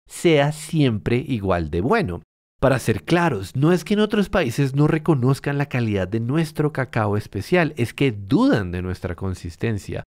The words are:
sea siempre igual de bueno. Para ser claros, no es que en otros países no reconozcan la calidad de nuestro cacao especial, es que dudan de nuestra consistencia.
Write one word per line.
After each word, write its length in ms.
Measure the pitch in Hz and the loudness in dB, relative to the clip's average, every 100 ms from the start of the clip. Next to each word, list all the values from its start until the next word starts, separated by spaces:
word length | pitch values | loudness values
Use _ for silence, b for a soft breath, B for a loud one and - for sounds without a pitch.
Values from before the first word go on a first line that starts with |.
| _ | _
sea 460 | - 175 147 143 | 0 2 4 2
siempre 640 | 151 - 160 135 107 - 120 | -2 -4 2 2 2 -2 -2
igual 520 | 139 123 98 87 78 | -2 -2 0 0 0
de 120 | 85 | -2
bueno. 400 | 113 226 120 87 - _ _ - | 0 0 0 -6 -12 _ _ 0
Para 180 | 127 131 | 2 2
ser 240 | - 107 | 0 -2
claros, 540 | - 175 170 110 95 127 | 0 2 2 -2 -6 0
no 160 | 151 | 2
es 100 | 180 | 2
que 120 | 170 208 | 2 0
en 40 | |
otros 300 | 214 214 190 | 2 0 0
países 440 | 208 139 120 139 | 0 0 0 0
no 140 | 135 151 | 2 2
reconozcan 680 | 160 156 143 123 139 - 143 | 2 2 2 2 0 -2 -2
la 80 | 143 | -2
calidad 400 | 127 113 101 92 | -2 0 0 0
de 140 | 113 | -2
nuestro 500 | 117 151 156 - 151 | -2 -2 -2 -2 -2
cacao 460 | 151 131 120 104 104 | -2 -4 -2 0 -2
especial, 560 | - 101 - 180 151 - | -4 -8 0 2 2 -2
es 180 | 120 | -4
que 200 | - 139 | 0 -2
dudan 580 | 104 98 190 269 147 90 | -2 0 2 4 2 0
de 100 | 90 | -4
nuestra 340 | 92 87 92 87 | -6 -6 -8 -6
consistencia. 880 | 95 90 87 - 113 104 - 95 - | -6 -6 -10 -6 -4 -4 -6 -10 -12